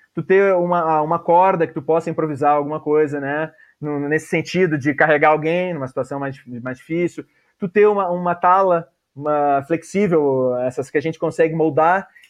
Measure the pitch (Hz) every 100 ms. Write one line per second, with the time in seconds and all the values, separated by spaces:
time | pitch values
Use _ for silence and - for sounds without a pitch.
0 | _ - - 190 196 180 175 175 160 156
1 | 151 165 170 170 190 185 160 - 139 165
2 | 160 160 156 143 147 147 143 151 151 151
3 | 151 143 139 147 156 _ _ - 151 143
4 | 143 156 156 170 156 175 185 151 131 139
5 | 156 147 156 156 156 175 185 165 131 139
6 | 143 139 139 135 120 123 123 127 - 165
7 | 175 - - _ _ - 196 214 208 202
8 | 185 175 175 175 180 190 190 170 165 _
9 | _ 139 147 147 147 139 135 165 - 190
10 | 208 165 143 131 127 123 127 127 139 151
11 | 160 160 165 160 160 160 160 143 160 190
12 | 190 _ _